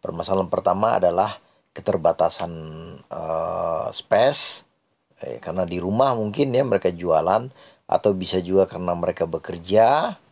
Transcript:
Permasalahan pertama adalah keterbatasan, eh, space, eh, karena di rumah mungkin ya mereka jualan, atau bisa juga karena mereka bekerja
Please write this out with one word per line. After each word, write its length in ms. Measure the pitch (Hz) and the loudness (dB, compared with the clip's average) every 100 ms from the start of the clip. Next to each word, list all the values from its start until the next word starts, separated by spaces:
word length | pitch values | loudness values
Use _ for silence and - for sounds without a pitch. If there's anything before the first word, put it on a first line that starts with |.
Permasalahan 480 | - 82 85 95 90 | -8 -8 -2 0 0
pertama 480 | - - 92 110 117 | 0 0 2 2 2
adalah 360 | 90 87 104 - _ _ _ - | 2 2 -2 -4 _ _ _ -8
keterbatasan, 760 | - 98 80 82 82 - 85 82 78 78 82 - | -4 0 2 2 0 0 -8 -8 -12 -14 -14 -18
eh, 800 | - - 82 80 82 87 87 80 - | -14 -10 -4 -2 -2 -2 -2 -2 -4
space, 720 | - - 104 127 147 - - - _ _ _ _ _ | -8 0 4 4 2 -2 -4 -10 _ _ _ _ _
eh, 160 | - 58 | -14 -12
karena 240 | 87 87 90 | -8 -4 -2
di 80 | 87 | -2
rumah 400 | 87 107 135 120 | -2 2 2 2
mungkin 400 | 107 101 139 123 | -2 0 0 2
ya 80 | |
mereka 240 | 135 101 90 | 2 2 0
jualan, 640 | 85 87 80 82 104 127 - - _ | -2 2 2 4 2 0 -16 -20 _
atau 260 | _ - 104 95 | _ 0 2 0
bisa 240 | 90 92 | -2 -4
juga 240 | 87 95 | 0 2
karena 320 | 95 92 90 87 | 2 0 -4 -2
mereka 320 | 87 85 85 | -2 -2 -4
bekerja 880 | 82 - 87 82 104 113 147 233 196 _ | -4 -8 -12 0 4 6 4 0 -6 _